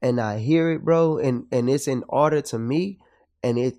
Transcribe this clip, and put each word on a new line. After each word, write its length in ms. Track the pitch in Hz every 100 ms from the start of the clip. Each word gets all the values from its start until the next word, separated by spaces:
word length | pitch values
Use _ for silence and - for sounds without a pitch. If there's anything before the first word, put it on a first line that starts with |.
and 180 | 127 120
I 200 | 107 107
hear 320 | 120 165 165
it, 120 | 160
bro, 360 | 156 165 165 156
and, 260 | 135 123 -
and 160 | 127 120
it's 180 | 139 143
in 160 | 123 -
order 320 | 135 151 151
to 180 | - 113
me, 400 | 117 156 196 190 _ _ _ _
and 160 | 123 120
it 200 | 127